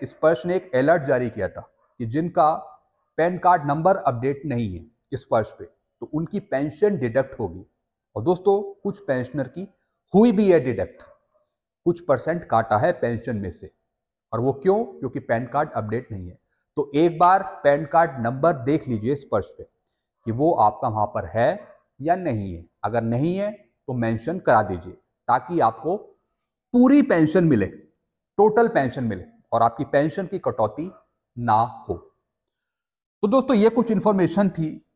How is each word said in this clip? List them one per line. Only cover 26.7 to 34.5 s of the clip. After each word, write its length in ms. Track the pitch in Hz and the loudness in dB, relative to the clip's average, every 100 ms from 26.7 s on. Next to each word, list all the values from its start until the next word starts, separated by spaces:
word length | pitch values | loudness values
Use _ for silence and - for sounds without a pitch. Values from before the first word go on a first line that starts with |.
पूरी 300 | 247 254 285 | 4 6 6
पेंशन 420 | 269 175 156 185 | 4 4 4 4
मिले, 220 | 170 120 95 - - _ _ _ _ - | 4 2 0 -6 -20 _ _ _ _ 2
टोटल 300 | 214 214 233 | 2 4 2
पेंशन 360 | 196 135 143 | 2 -2 -2
मिले 200 | 120 95 - _ - | -6 -6 -10 _ -4
और 100 | 113 | 2
आपकी 220 | 113 - | 2 0
पेंशन 420 | 143 143 156 175 185 | -2 0 0 -2 -8
की 120 | 190 | -6
कटौती 540 | 131 117 107 - 175 - _ _ _ - | -4 -2 -2 -4 -12 -14 _ _ _ -6
ना 220 | 120 110 117 - - | 0 2 2 -4 -10
हो। 60 | 92 - _ _ _ _ _ _ _ _ _ _ _ | -10 -12 _ _ _ _ _ _ _ _ _ _ _
तो 60 | 208 | 0
दोस्तों, 280 | 262 262 233 | 2 2 4
ये 120 | 220 | 4
कुछ 220 | 226 226 | 4 0
इन्फॉर्मेशन 580 | 208 208 196 165 175 | 0 2 2 2 2
थी 420 | 202 | 0